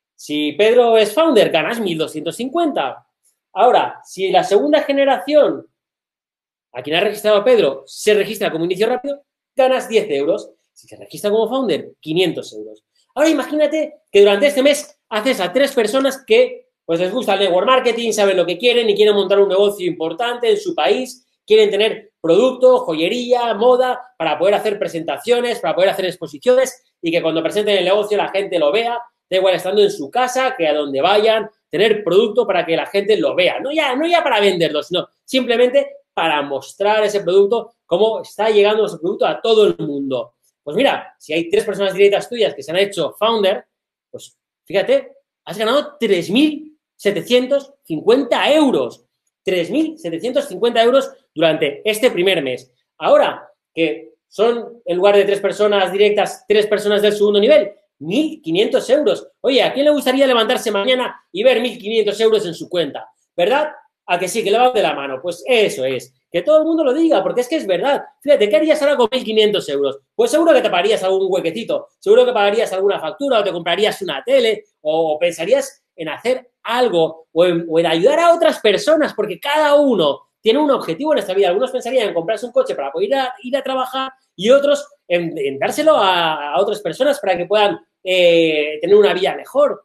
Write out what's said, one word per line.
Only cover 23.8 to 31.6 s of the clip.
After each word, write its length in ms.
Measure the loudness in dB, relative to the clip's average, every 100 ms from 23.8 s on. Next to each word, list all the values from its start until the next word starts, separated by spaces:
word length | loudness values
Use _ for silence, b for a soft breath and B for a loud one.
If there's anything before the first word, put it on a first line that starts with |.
| 2 -4 -10 -6
para 220 | -4 0
poder 160 | 0 0
hacer 240 | -2 -4
presentaciones, 800 | -6 -6 -6 -6 -2 0 0 -4
para 160 | -4 0
poder 160 | 0
hacer 140 | 0 -4
exposiciones 760 | -8 -12 -4 0 2 0 -4 _ _
y 100 | -4
que 100 | -2
cuando 220 | 0 -2
presenten 340 | -2 -2 0 0
el 80 | 2
negocio 320 | 0 0 -2
la 120 | -2
gente 280 | -4 -4 0
lo 140 | 0
vea, 260 | 0 -2 -6 -10 _ -4
da 80 | 0
igual 160 | 2
estando 300 | 0 0 2
en 80 | 2
su 180 | 0 -6
casa, 460 | -2 -2 -2 -2 -2
que 100 | -2
a 60 |
donde 280 | 0 -2 0
vayan, 480 | 2 2 2 0 -4 _